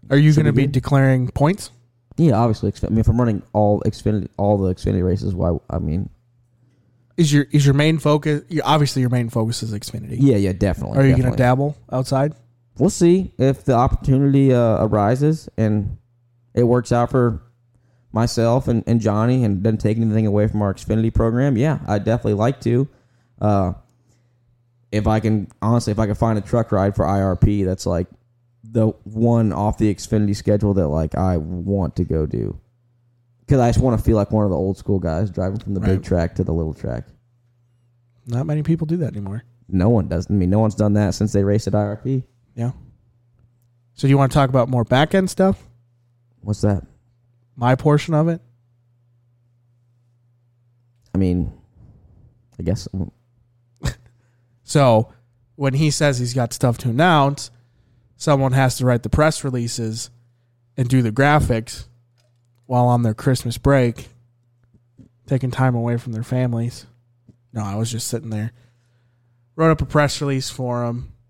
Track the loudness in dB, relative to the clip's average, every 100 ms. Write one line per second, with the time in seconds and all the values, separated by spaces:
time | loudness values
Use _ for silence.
0 | 2 4 6 4 4 2 2 0 0 2
1 | 4 2 -2 0 0 0 -8 _ _ _
2 | _ 0 2 4 2 0 -4 -4 -2 0
3 | 2 2 0 -2 -4 0 2 2 -2 -4
4 | -2 -2 -4 -2 0 2 0 -2 -2 -2
5 | 0 -2 -4 -4 -2 -4 _ -6 -4 -4
6 | -6 _ _ _ _ _ _ _ _ _
7 | _ -2 2 2 2 2 2 2 2 2
8 | 0 0 0 -4 -4 -4 0 2 2 0
9 | 0 0 -2 -2 -2 -4 -6 -8 -10 -12
10 | -10 2 4 4 0 0 -2 -2 -4 2
11 | 2 4 2 0 2 2 -2 -6 -8 -6
12 | -2 -2 -2 -4 _ _ _ -2 -2 2
13 | 4 4 0 0 0 0 0 2 2 0
14 | 0 2 4 4 4 4 4 2 2 2
15 | 2 2 0 -2 -6 -4 0 0 -4 -10
16 | _ _ _ _ _ 0 2 2 2 0
17 | 0 2 0 -2 -10 _ _ _ _ _
18 | _ -2 -2 0 2 0 0 -2 0 0
19 | 2 0 0 0 0 0 -2 0 -2 0
20 | 0 0 0 0 0 0 -2 -4 -4 -2
21 | 0 0 0 0 0 0 0 -2 -4 -4
22 | -2 -2 0 0 0 -2 -2 0 -2 _
23 | _ _ _ _ 0 0 0 -6 _ _
24 | _ _ _ _ _ _ _ _ _ -2
25 | 0 0 2 -2 -4 _ 0 0 0 -2
26 | -2 0 0 0 -2 -2 0 0 0 0
27 | 0 0 0 2 2 2 -2 -2 -2 -4
28 | -4 _ _ _ _ _ -6 0 0 0
29 | -10 0 2 4 2 0 -2 0 0 -2
30 | -2 0 0 -2 0 0 2 0 0 0
31 | -2 -2 0 -2 -4 -8 -4 -2 -2 -4
32 | -2 -2 -2 -4 -6 -8 _ _ _ _
33 | _ _ _ _ 0 2 4 2 2 0
34 | 2 2 2 0 0 0 -2 -4 -4 -2
35 | -2 -4 -4 -4 -4 -6 -6 -4 0 -2
36 | 0 -2 -2 -2 -2 -2 -4 -8 -8 -10
37 | -12 _ _ _ _ _ _ _ _ _
38 | _ _ -8 -6 -4 -4 -2 -2 -2 -4
39 | -4 -6 -10 -12 -14 _ _ 2 4 2
40 | 0 -4 0 0 2 2 2 2 2 2
41 | 0 0 -2 0 0 0 0 -2 -2 -6
42 | -4 -6 -6 _ _ -8 -8 -8 -20 _
43 | _ _ _ _ _ _ _ _ _ _
44 | 2 4 4 2 2 2 2 0 0 2
45 | 2 2 -2 0 0 0 -8 _ _ _
46 | _ _ _ _ -8 -2 0 0 -6 _
47 | _ _ _ _ _ -4 0 2 2 2
48 | 2 0 0 -2 _ _ _ _ _ _
49 | _ _ _ _ _ _ _ _ _ _
50 | _ _ _ _ _ _ _ _ _ _
51 | _ -2 0 0 -4 -8 _ _ -20 -20
52 | _ _ -20 _ _ -10 -4 -4 -6 -8
53 | -8 _ _ _ _ _ _ _ -10 -10
54 | _ _ _ _ _ _ -2 2 4 4
55 | 2 _ _ _ _ -6 -2 0 0 2
56 | 0 0 -4 -2 -4 0 -2 0 -4 2
57 | 4 4 2 -2 -12 _ _ _ _ _
58 | _ _ 0 2 2 2 0 0 0 0
59 | 0 2 2 0 -6 -6 -6 -6 -6 -8
60 | -12 _ _ _ _ _ _ -6 0 2
61 | 2 2 4 4 2 -2 -4 -16 -18 _
62 | _ _ _ _ _ _ _ 0 2 2
63 | 0 -2 -2 -2 -4 -4 0 2 2 -2
64 | -16 _ _ _ _ _ _ _ _ _
65 | -20 _ -4 -4 -2 0 0 0 -2 -4
66 | -6 -10 -4 -2 -2 -2 -6 -8 -20 _
67 | _ _ _ _ _ -10 -8 -6 -6 -6
68 | -8 -8 -6 -8 -8 _ _ _ _ _
69 | _ _ _ _ _ 0 0 2 0 0
70 | 0 -2 -4 -4 -6 -8 -6 -4 -4 -6
71 | -12 -20